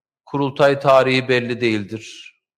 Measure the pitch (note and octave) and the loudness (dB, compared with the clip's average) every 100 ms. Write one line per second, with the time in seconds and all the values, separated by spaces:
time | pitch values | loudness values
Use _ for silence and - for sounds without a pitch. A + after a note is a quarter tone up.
0 | _ _ _ C#3 C#3 C#3+ C#3+ C#3 C#3+ C3 | _ _ _ -4 -4 2 2 2 2 4
1 | B2+ C3 B2 B2 A#2+ A#2 A#2+ G#2+ F#2+ G#2+ | 4 0 0 -2 -2 -4 -2 -4 -6 -12
2 | - - - _ _ | -16 -20 -20 _ _